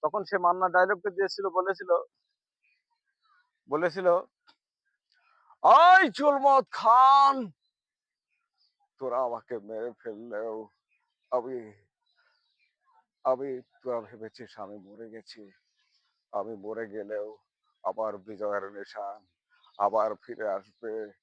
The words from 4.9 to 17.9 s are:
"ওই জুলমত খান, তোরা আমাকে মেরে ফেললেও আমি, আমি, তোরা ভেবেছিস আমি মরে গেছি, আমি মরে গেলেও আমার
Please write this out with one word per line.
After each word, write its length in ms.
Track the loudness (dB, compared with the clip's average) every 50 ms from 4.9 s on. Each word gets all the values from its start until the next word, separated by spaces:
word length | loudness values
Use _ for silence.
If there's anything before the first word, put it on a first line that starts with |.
| _ _ _ _ _ _ _ _ _ _ _ _ -20 _ 6
"ওই 380 | 6 8 10 10 10 10 8 8 4
জুলমত 560 | -2 0 0 0 0 4 4 6 4 4 4 _
খান, 640 | -8 -2 2 4 6 8 8 8 8 6 6 4 2 0 -4 -10 -14 _ _ _ _ _ _ _ _ _ _ _ _ _ _ _ _ _ _ _ _ _ _ _ _ _ _ _ _ _
তোরা 180 | -10 -6 -4 -4
আমাকে 340 | -4 -4 -6 -8 _ _ -12 -12
মেরে 320 | -10 -12 -10 -10 -10 -10
ফেললেও 640 | -12 _ _ -16 -14 -14 -14 -12 -10 -10 -10 -8 -10 -12 -14 -16 _ _ _ _ _ _ _ _ _ _ _ _
আমি, 260 | -4 -4 -4 -4 -10 -12 -12 -14 -20 _ _ _ _ _ _ _ _ _ _ _ _ _ _ _ _ _ _ _ _ _ _ _ _ _ _ _ _ _ _
আমি, 240 | -4 -4 -2 -4 -10 -10 -12 -14 _ _ _
তোরা 220 | _ -10 -8 -8
ভেবেছিস 500 | -10 -12 -20 -18 -18 -18 _ -20 -20 -20 -18 -18
আমি 180 | -18 -18 -18 -20
মরে 300 | -20 -20 -20 -20 -20 -20
গেছি, 340 | -20 -20 -20 _ -20 -20 -20 -20 _ _ _ _ _ _ _ _ _ _ _ _ _ _ _ _ -10
আমি 200 | -10 -10 -10 -12
মরে 300 | -14 -14 -12 -12 -10 -12 -12
গেলেও 380 | -12 -14 -12 -10 -10 -10 -12 -12 -16 _ _ _ _ _ _ _ _ _ _
আমার 300 | -10